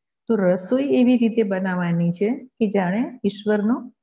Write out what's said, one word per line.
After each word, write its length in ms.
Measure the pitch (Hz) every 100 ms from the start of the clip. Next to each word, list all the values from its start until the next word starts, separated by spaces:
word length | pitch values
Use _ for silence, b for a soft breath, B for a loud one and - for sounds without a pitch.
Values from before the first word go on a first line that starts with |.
| _ _ _
તો 60 |
રસોઈ 500 | 220 185 180 180 254
એવી 320 | 285 262 247 247
રીતે 260 | 233 220
બનાવવાની 680 | 208 190 190 180 175 170 170
છે 180 | 175 208
કે 400 | 269 - _ 220
જાણે 500 | 202 175 196 285 -
ઈશ્વરનો 680 | 202 - 208 208 202 254 - _